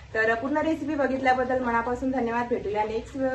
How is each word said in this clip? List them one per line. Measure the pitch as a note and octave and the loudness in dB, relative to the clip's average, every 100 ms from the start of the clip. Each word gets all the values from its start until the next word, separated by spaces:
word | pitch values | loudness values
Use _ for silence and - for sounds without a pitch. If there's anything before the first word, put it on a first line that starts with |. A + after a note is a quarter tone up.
| - | -6
तर | A3 A3 A3+ | 0 2 2
पूर्ण | C4+ D4+ | 0 0
रेसिपी | D4+ D#4+ C#4 D4 | 0 0 -2 0
बघितल्याबद्दल | B3+ C4 C4 B3+ B3+ C4 | 0 2 2 4 2 0
मनापासून | B3 A#3 A#3 B3 C4 | 0 0 0 -2 0
धन्यवाद. | C4 A3+ A#3 A#3+ | 0 0 0 0
भेटूया | A3 F3+ G#3 | -2 -2 -2
नेक्स्ट | A3 A3+ - C#4 C4 | -2 -2 -6 -2 -2